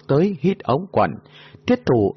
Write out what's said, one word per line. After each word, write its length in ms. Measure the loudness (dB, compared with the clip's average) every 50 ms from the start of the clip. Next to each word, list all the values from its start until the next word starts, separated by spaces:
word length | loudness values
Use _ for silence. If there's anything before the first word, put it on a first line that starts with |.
| -2 -2
tới, 280 | 0 0 0 0 -2 -2
hít 180 | -2 -2 -2 -2
ống 280 | -2 -2 -2 -2 -4 -2
quần. 180 | 0 0 0 0 -2 -8 -16 -20 -20 -20 -20 -20 -20 -8 -2
Thiết 200 | -2 -2 0 0
Thủ 280 | 0 2 2 2 0 -2